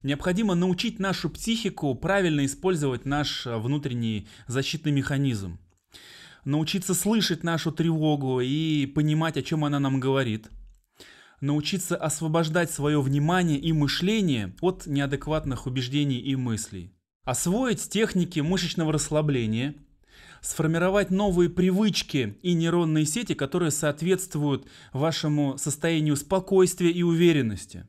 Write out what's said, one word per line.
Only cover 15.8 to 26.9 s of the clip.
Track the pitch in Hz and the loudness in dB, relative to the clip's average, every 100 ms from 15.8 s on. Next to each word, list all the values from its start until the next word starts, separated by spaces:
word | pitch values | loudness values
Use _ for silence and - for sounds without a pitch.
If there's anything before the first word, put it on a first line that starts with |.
| 123 143 143 123 | -2 0 0 0
и | 139 135 | -2 -2
мыслей. | 123 110 - 95 87 _ _ _ | -2 -4 -6 -12 -14 _ _ _
Освоить | - 123 170 202 262 196 - | -6 -2 0 0 2 0 -2
техники | 196 226 185 175 160 | 0 0 0 0 0
мышечного | 147 185 175 - 160 | 0 0 -2 -2 0
расслабления, | 156 - 151 151 131 113 110 135 147 - _ _ - - - | 0 0 0 2 0 0 0 -2 -6 -18 _ _ -20 -20 -14
сформировать | - - 160 165 180 202 190 | -12 -2 0 2 2 2 2
новые | 185 208 180 175 | 2 2 4 2
привычки | 175 180 185 214 - - 143 110 107 | 4 2 4 2 0 -2 -2 -2 -4
и | 180 | 0
нейронные | 170 165 170 165 156 151 | 2 2 2 2 2 0
сети, | 226 240 | -2 -4
которые | 170 135 175 175 | -4 -2 0 0
соответствуют | - 156 147 165 185 185 151 143 135 - - - | 0 -2 -2 0 0 -2 -2 0 0 -4 -20 -10
вашему | 127 156 156 156 147 143 135 | -2 0 0 0 0 0 -2
состоянию | - - 170 165 151 | -6 -2 0 2 2
спокойствия | 139 - 190 190 190 180 - 175 | 0 0 -2 2 6 6 4 2